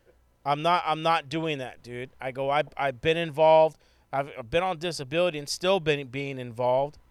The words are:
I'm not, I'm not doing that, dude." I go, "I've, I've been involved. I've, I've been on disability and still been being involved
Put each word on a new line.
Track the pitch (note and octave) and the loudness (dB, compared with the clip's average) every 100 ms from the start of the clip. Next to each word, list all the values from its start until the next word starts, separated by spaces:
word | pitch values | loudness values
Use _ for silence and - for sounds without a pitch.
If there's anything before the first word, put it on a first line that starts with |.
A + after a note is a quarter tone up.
| _ _ _ _ C#3 | _ _ _ _ -2
I'm | D3 | 0
not, | E3+ F3 D#3 | 2 2 2
I'm | D#3 | 0
not | D#3+ E3 C#3 | 2 2 0
doing | D#3+ D#3+ C#3+ | -4 -2 -4
that, | B2 D#2+ | -8 -12
dude." | A#2 A#2+ C3 - | -14 -12 -12 -10
I | C3 | -8
go, | B2+ C#3 | -4 0
"I've, | D3 D3 - | 0 0 -4
I've | C#3 B2 | -4 -2
been | D#3+ E3 | 0 0
involved. | E3 C#3+ D#3+ D#3+ D#3 D3+ _ _ - | -2 4 6 8 6 0 _ _ -8
I've, | C#3 C#3+ A#2+ | -6 -6 -8
I've | A#2 | -4
been | E3 | -2
on | F#3 E3+ | 0 -2
disability | F3 D3+ C3 D#3+ F3+ D3+ | -6 -6 -4 0 0 -2
and | C#3+ | -8
still | - F3+ G3 | -2 2 2
been | D#3 C#3+ C3+ | 2 -2 -2
being | C3+ C#3 C3+ | -8 -6 -8
involved | B2 A#2 B2 B2+ C#3+ - _ | -8 -2 2 2 0 -6 _